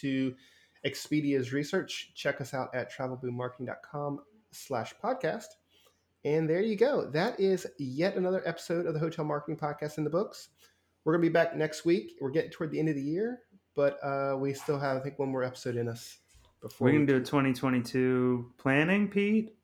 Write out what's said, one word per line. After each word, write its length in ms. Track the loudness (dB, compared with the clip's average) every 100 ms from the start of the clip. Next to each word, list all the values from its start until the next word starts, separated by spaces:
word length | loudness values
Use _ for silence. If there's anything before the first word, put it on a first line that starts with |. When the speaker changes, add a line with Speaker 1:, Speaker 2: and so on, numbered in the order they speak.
Speaker 1:
to 320 | -4 -2 -2 -4 -14 _ _ _ -6
Expedia's 680 | -6 -2 0 2 0 0
research, 600 | -2 -2 -2 -2 -8 -12 -6
check 260 | -4 -4
us 120 | -4
out 200 | -6 -4
at 160 | -6 -6
travel 260 | -6 -6 -6
boom 180 | -6 -6
marketing 300 | -6 -6 -8
dot 160 | -10
com 380 | -10 -6 -6 -6 -10 _ _
slash 420 | -20 -6 -4 -4 -6
podcast. 420 | -4 -2 -2 -4 -8 -20 _ _ _ _ _ _ 0
And 240 | 2 2
there 120 | 2
you 140 | 0 2
go. 300 | 2 2 0
That 280 | 0 0 2
is 280 | 2 2 -2 -8
yet 380 | -6 0 0 2
another 260 | 0 0 -2
episode 420 | -6 -4 -2 -2
of 60 | -2
the 40 |
Hotel 240 | -2 -2
Marketing 320 | -2 -4 -4 -4
Podcast 440 | -4 -4 -6 -4
in 40 |
the 60 | 0
books. 400 | 0 -2 -6 -20 _ _ _ _ _
We're 100 | 0
gonna 80 | 4
be 80 | 4
back 260 | 4 4 2
next 300 | -2 0 2
week. 300 | 2 0 -8
We're 120 | -2
getting 180 | 0 -2
toward 200 | -4 -4
the 80 | 0
end 100 | 0
of 60 | 0
the 60 |
year, 400 | -2 -2 -2 -6 _ _ _ 0
but, 280 | 2 2
uh, 320 | -2 -2 0 0
we 140 | -2 -2
still 240 | -2 -2
have, 180 | 0 -2
I 20 |
think, 180 | -4 -4
one 100 | -4
more 140 | -2
episode 320 | -2 -4 -4 -2
in 120 | -4
us 300 | -6 -12 -20 _ -20 _ _
before 260 | -16 0 4
Speaker 2:
We 80 |
can 80 | 6
Speaker 1:
we 40 | 6
Speaker 2:
do 120 | 4
a 40 |
twenty 300 | 4 4 4
twenty-two 1000 | 2 2 2 0 2 2 4 4 2 -2 -4
planning, 500 | 2 4 4 4 2
Pete? 460 | 2 4 2 0 -6